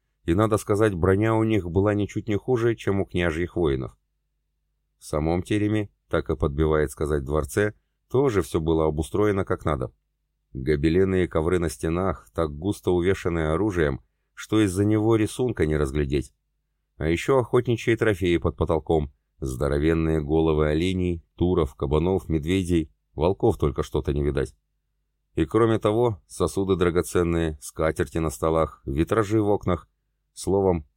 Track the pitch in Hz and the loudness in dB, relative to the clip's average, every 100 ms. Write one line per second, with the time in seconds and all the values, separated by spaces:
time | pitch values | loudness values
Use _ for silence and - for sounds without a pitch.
0 | _ _ - 90 110 107 - 104 110 87 | _ _ -2 2 2 0 0 2 2 2
1 | 90 98 113 113 110 107 87 90 104 104 | 2 2 2 2 2 0 0 0 2 0
2 | 98 107 101 101 - 120 117 113 - 98 | -2 -6 -4 -4 0 0 0 0 -2 -2
3 | 87 90 87 78 87 87 78 65 58 - | -2 0 0 0 -4 0 0 0 -6 -12
4 | _ _ _ _ _ _ _ _ _ _ | _ _ _ _ _ _ _ _ _ _
5 | - 76 80 90 - 107 104 107 101 _ | -6 -2 0 -2 -2 -2 0 -2 -4 _
6 | _ 82 76 76 78 71 78 78 71 - | _ -4 -2 -2 -2 0 2 2 0 -2
7 | 73 76 65 76 71 101 107 - _ _ | -2 -2 -2 -4 -2 -2 -2 -4 _ _
8 | _ 127 143 101 82 87 80 80 78 76 | _ 0 2 0 0 -2 0 2 2 0
9 | 78 95 104 98 90 92 - 67 60 - | -2 0 0 0 -2 -4 -4 -4 -6 -10
10 | _ _ _ _ _ 67 65 76 80 87 | _ _ _ _ _ -6 -2 0 2 2
11 | 95 92 85 82 80 90 82 - 82 85 | 2 2 0 0 0 0 0 -4 -4 -2
12 | 95 - - - 78 73 95 - - 87 | -2 -6 -8 -4 -4 -4 -6 -4 0 0
13 | 90 92 90 85 78 80 107 87 73 64 | 0 -2 -2 -2 0 0 0 0 0 -2
14 | - _ _ - - 107 104 90 104 107 | -10 _ _ -20 -2 0 2 2 0 2
15 | 110 110 104 - 123 - 78 76 71 73 | 2 2 0 -2 -4 0 0 0 0 -2
16 | 69 69 - _ _ _ _ _ _ - | -2 -2 -4 _ _ _ _ _ _ -6
17 | 78 85 - 135 117 123 120 113 - 113 | -2 -2 0 0 2 0 0 -2 0 2
18 | 113 98 90 82 85 - 80 80 - 80 | 2 2 0 0 0 -2 0 0 0 0
19 | 71 - _ _ 67 62 69 71 78 82 | -2 -8 _ _ -8 -4 -2 0 2 2
20 | 80 80 71 80 80 76 76 76 92 92 | 0 -2 0 2 2 2 2 0 0 0
21 | 90 85 - - 90 87 76 - 67 76 | -2 -4 -10 -2 0 2 0 -4 -2 0
22 | 87 95 - 80 76 95 87 85 73 _ | 2 0 0 -2 0 0 2 0 0 _
23 | _ - 82 98 120 80 76 67 - 76 | _ -2 -2 2 0 2 -2 -2 -4 -4
24 | - 71 71 69 65 - _ _ _ _ | -2 -2 -2 -2 -4 -8 _ _ _ _
25 | _ _ _ - 80 110 113 110 107 110 | _ _ _ -4 0 2 2 2 0 2
26 | 120 98 - - 87 98 95 90 87 85 | 0 -2 -10 -4 -2 0 0 2 2 2
27 | - 90 85 82 80 76 - - 80 - | 2 0 2 0 -2 -4 -10 -4 -2 -2
28 | 78 85 80 - 80 80 78 - - 69 | -4 -2 -4 -2 0 0 0 -4 -6 -2
29 | 82 110 98 110 104 101 - 87 - _ | 0 0 0 0 2 0 0 -4 -6 _
30 | _ _ _ - 90 98 95 85 - | _ _ _ -10 -2 0 2 0 -4